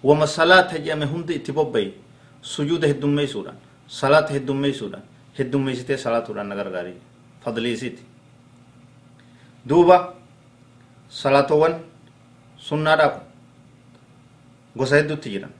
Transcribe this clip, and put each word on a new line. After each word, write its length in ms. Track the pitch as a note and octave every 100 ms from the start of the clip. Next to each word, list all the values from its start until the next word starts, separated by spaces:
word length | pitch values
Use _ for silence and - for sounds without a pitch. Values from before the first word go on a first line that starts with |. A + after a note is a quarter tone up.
Wama 240 | C3+ D3+ D3+
salaata 500 | - E3 F#3 F3+ D#3+
jedhame 260 | D3+ D3+ C#3+
hundi 280 | E3+ E3 D#3
itti 160 | -
bobba'e, 420 | C#3+ D3 A#2+ F#2+ - - _ - _
sujuuda 460 | - - D3 E3+ D3+
heddummeessuudhaan, 680 | C3+ C#3+ C#3+ C#3+ - - - - _ -
salata 460 | - C3+ D3+ D3+
heddummeessuudhaan, 720 | C#3 C3 C#3 C#3+ C3+ G#2 G2 - _ _ -
heddummeessitee 600 | C3 C#3 C3+ B2 B2+ C3+
salaatuudhaan 500 | A#2+ A#2 A2+ G#2 G2+
na 80 | G2+
gargaari. 380 | F#2+ F2+ F2+ F2+ _ _ _ -
Fadlii 300 | - A2+ A#2
isiiti. 300 | A2+ B2 A#2+ - _ _ _ _ _ _ _ - _ _ _ - _ - - B2
Duuba, 480 | D#3+ F3 F3+ F3+ - - _ _ _ _ _ _ _ _
salaatowwan 680 | - C#3 C#3 C#3 D3+ D#3+ E3 - _ _ _ _ _ _ -
sunnaadhaa 520 | - D3 D#3 D#3 D3
kun 140 | - - - _ _ _ _ _ _ _ _ _ _ _ _ _ A#2
gosa 180 | C3 C#3+
hedduutti 340 | D3 D3+ A#2+
jiran. 220 | G2 G2+ -